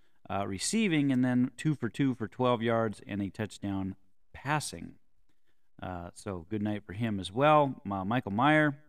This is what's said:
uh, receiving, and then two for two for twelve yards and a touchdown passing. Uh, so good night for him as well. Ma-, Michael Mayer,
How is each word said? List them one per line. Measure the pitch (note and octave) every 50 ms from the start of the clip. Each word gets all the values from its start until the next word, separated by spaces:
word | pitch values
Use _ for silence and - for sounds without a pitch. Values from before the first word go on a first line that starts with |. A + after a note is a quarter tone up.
| - - - - - -
uh, | F#2+ G2 G2+
receiving, | G2+ G2 F#2 - - - A3+ A3+ F#3+ D#3+ D3+ C#3+ C#3
and | C3 B2 B2+
then | B2+ B2 B2 B2 C3 -
two | - - D#3 D3+
for | - - A2
two | - - C#3 C3+ B2
for | - A2
twelve | G2 - - B2+ B2 B2 G#2+
yards | A2+ A#2 A#2 A2+ A2+ A2 G2 - -
and | - G#2 G2+
a | G2+ F#2+
touchdown | - - G#2+ G2 - - - G2+ G2 F#2+ F#2+ F#2+ F#2+ - - - - - - - -
passing. | - - C3 D3+ D3+ - - - E2+ E2+ E2+ - - - - - - - - - - - - - - - - - - -
Uh, | F#2 F2+ F2 F2 F2+ -
so | - - G#2 F#2+ F2 D#2+ -
good | A2 G#2
night | G#2 G#2+ G#2 G2+ -
for | - F#2
him | G#2 A#2+ A2+ G#2 F#2+
as | F2+ F#2+
well. | F#2+ A#2+ C#3+ D3+ D3+ D3+ C#3+ C3+ B2+ - -
Ma-, | G2 G2+ F#2+ F#2+
Michael | G2 A#2 B2 - G#2+ G2
Mayer, | A2 C3 D3 D#3 D#3 D3+ D3+ C#3+ - -